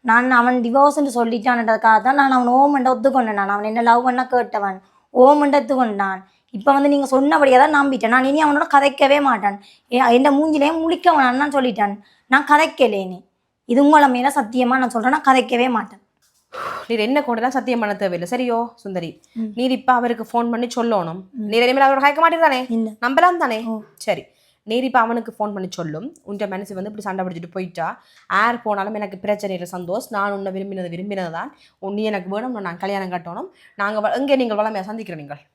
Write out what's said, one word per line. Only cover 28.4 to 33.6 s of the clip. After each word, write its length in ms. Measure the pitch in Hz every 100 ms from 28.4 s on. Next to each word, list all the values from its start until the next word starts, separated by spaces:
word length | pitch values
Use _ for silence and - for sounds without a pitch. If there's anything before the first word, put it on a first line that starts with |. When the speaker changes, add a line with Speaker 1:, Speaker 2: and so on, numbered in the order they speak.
| 220 240
Speaker 2:
போனாலும் 320 | 226 202 196
எனக்கு 240 | 214 208 190
பிரச்சனை 380 | 208 208 202 185
இல்லை 120 | 175
சந்தோஷ். 340 | 180 170 196 262
நான் 220 | 208 202
உன்னை 200 | 202 196
விரும்பினது 360 | 190 196 196 180
விரும்பினது 420 | 170 196 196 180
தான். 260 | 165 220 _ _ _
உன் 160 | 196
நீ 80 | 202
எனக்கு 280 | 214 202 180
வேணும், 300 | 196 247 240
நான் 160 | 190 175
கல்யாணம் 360 | 190 196 190
கட்டணும். 360 | 180 170 180 370 _